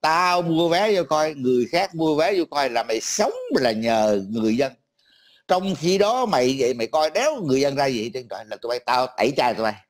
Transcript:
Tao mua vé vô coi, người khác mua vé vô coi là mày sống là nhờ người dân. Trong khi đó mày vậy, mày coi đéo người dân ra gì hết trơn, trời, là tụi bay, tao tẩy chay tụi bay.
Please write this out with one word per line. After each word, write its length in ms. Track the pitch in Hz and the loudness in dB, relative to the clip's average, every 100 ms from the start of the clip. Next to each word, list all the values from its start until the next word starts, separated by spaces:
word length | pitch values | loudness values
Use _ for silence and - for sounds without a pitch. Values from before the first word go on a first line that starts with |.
Tao 400 | 156 165 180 180 | 2 2 2 2
mua 280 | 170 160 170 | 0 0 2
vé 260 | 170 214 202 | 2 2 0
vô 80 | 165 | 0
coi, 240 | 156 156 | 0 0
người 320 | 147 127 123 113 | -2 0 0 0
khác 240 | 170 190 165 | -2 -2 -2
mua 200 | 160 147 | 0 2
vé 180 | 165 202 | 2 0
vô 60 | 160 | -2
coi 180 | 147 139 | -2 0
là 140 | 117 | -2
mày 180 | 113 113 | -2 -2
sống 320 | - - 214 480 508 | -4 -2 -2 -2 -2
là 200 | 254 127 | 0 0
nhờ 500 | 110 113 113 107 104 98 | 0 0 2 2 2 -2
người 280 | 113 110 113 | -2 0 0
dân. 160 | 135 - _ _ _ _ _ _ _ | -2 -4 _ _ _ _ _ _ _
Trong 280 | 185 196 160 | 0 0 -2
khi 220 | 160 190 | 0 2
đó 280 | 202 247 247 | 2 2 0
mày 300 | 151 127 135 | 2 2 2
vậy, 140 | 123 | 0
mày 140 | 123 113 | 0 -2
coi 220 | 156 156 | 0 0
đéo 260 | 160 277 294 | 0 -2 -2
người 200 | 170 135 | -2 0
dân 140 | 143 139 | 0 0
ra 100 | 139 | -2
gì 180 | 123 | -2
hết 60 | 113 | -6
trơn, 140 | 127 120 | -8 -12
trời, 160 | 95 107 | -14 -12
là 100 | 104 | -12
tụi 140 | 117 | -6
bay, 100 | 123 | -6
tao 280 | - 123 127 - | -2 0 0 0
tẩy 160 | 110 147 | -2 2
chay 160 | 123 | 0
tụi 100 | 101 | 0
bay. 100 | 110 104 _ | -4 -4 _